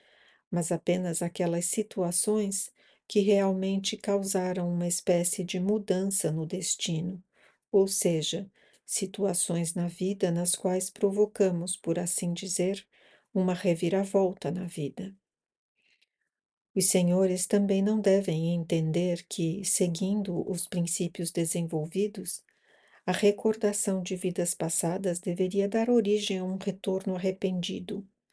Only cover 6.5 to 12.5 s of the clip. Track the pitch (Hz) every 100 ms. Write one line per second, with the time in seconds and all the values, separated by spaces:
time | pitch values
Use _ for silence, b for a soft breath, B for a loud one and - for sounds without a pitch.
6.5 | 190 165 - - 160 175 185 - b b
7.5 | b _ 202 190 - 180 165 156 170 196
8.5 | b b b - - 190 196 196 175 -
9.5 | 170 165 185 175 - 185 196 185 170 175
10.5 | - 190 185 190 - 196 196 208 - 190
11.5 | 175 170 - - 170 180 - 175 170 190